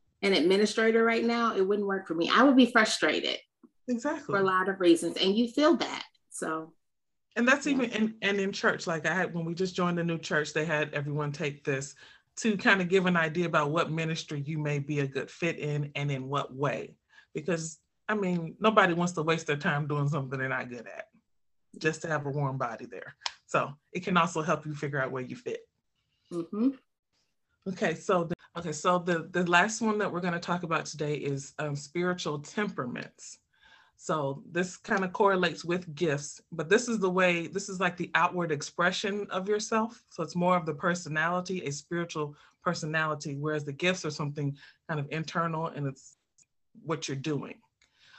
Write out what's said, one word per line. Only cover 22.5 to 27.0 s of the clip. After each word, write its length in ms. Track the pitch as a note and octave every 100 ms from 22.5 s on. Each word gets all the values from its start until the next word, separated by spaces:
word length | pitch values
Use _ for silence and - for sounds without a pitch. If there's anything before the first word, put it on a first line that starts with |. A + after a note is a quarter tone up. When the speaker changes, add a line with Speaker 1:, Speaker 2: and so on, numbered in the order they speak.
| C3
Speaker 2:
body 280 | A#2+ A2+ B2
there. 300 | F#2 - - - - -
So 280 | D3 C3 - _
it 120 | F3+
can 120 | F#3+ F3+
also 260 | F3 D#3+
help 240 | D#3 D3+ D3+
you 80 |
figure 280 | D3 C#3+ C#3+
out 100 | C3
where 120 | C3
you 120 | B2 B2
fit. 320 | - - - _ _ _ _ _ -
Speaker 1:
Mm-hmm. 380 | F3 E3+ G3+ B3+ C4 _ _